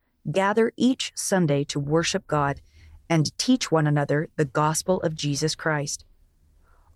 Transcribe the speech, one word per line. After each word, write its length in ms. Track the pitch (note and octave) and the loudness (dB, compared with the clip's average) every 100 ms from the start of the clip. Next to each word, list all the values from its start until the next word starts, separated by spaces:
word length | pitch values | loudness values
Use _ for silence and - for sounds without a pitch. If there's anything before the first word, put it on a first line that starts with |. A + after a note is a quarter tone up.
| _ _ D3+ | _ _ -6
gather 440 | F#3 G3 G#3+ A3+ - | -2 0 2 0 2
each 380 | B3 B3+ - - | 0 0 -4 -6
Sunday 480 | - F#3+ D#3 C#3+ | -2 2 2 2
to 160 | D3 D3 | 0 -4
worship 480 | C#3+ D#3+ E3 F#3+ - | 0 0 0 -4 -2
God 320 | D3+ C#3+ C#3 - - - - - | -2 -2 -4 -12 -20 -20 -20 0
and 260 | E3 D3 - | 0 2 -2
teach 340 | - C4 - | 0 0 2
one 160 | D#3+ D3+ | 2 2
another 400 | D3 C#3+ D3 E3+ - | 2 2 0 -2 -4
the 80 | |
gospel 560 | D3+ D3+ D3+ D#3+ - F#3 | -2 0 0 0 -2 -2
of 140 | E3 D#3+ | -2 -4
Jesus 400 | D3 C#3 D#3 - | -4 -2 -4 -2
Christ. 480 | D#3+ D3+ D3 - - _ _ _ _ _ _ _ _ | -4 -2 -4 -10 -14 _ _ _ _ _ _ _ _